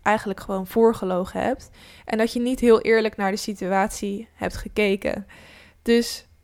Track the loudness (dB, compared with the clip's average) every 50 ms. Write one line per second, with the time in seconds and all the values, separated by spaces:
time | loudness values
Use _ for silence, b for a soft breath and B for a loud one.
0 | -2 0 0 0 0 -4 -8 -8 -8 -6 -6 -6 -6 -2 2 4 4 4 4 2
1 | -4 -4 -2 -2 -4 -4 -4 -4 -2 -2 -2 -4 -8 -18 B B B B B B
2 | B B -2 0 0 0 0 -2 -2 -2 -2 2 6 6 6 6 6 4 2 4
3 | 2 0 -2 -2 -2 -2 -2 -2 -6 -6 -8 -6 -4 -2 0 0 0 0 -2 -6
4 | -6 -6 -6 -8 -10 -14 _ -8 -8 -6 -6 -6 -12 -8 -2 0 0 0 0 0
5 | -2 -4 -6 -6 -8 B B B B B B B B B B B 0 2 4 4
6 | 2 0 -6 -12 -14 _ _ _